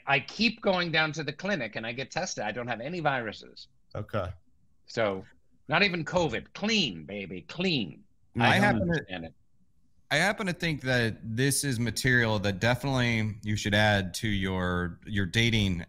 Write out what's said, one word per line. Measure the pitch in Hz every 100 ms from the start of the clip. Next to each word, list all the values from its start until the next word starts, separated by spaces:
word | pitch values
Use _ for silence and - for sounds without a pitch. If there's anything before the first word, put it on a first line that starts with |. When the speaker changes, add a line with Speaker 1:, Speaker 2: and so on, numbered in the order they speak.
| -
Speaker 1:
I | 139
keep | - - 226 226
going | 202 185 175
down | 156 156
to | 156
the | 147
clinic | 147 190 190 110 120
and | 113
I |
get | 120 135
tested. | 160 185 -
I | 107
don't | 110 120
have | 110
any | 131 180
viruses. | 147 135 110 - 62 - - _ _ 104
Speaker 2:
Okay. | 101 107 90 - _ _ _ _
Speaker 1:
So | _ - 107 95 - _ _ _ -
not | 160
even | 196 175
covid. | 143 175 160 107 -
Clean, | - 208 214 143 82
baby, | 78 101 92 90 -
clean. | - 185 143 87 - - _ _ 113
Speaker 2:
I | 117
Speaker 1:
I |
don't | 175
Speaker 3:
happen | 208 110
to | 170
Speaker 1:
understand | 156 - 90
it. | 80 - _ _ _ _ _ _ _
Speaker 3:
I | 143
happen | 185 214 190
to |
think | 165 170 139
that | 127 123 113 -
this | 113 110 139 131
is | 143 117
material | 117 - 131 123 113 107
that | 101 92
definitely | 113 123 143 131 120 113 107 104
you | 107
should | 104 104 104
add | 107 104 90
to | - 110
your, | 101 95 92 90 87 87 - -
your | 104
dating | 90 113 113 113 98 85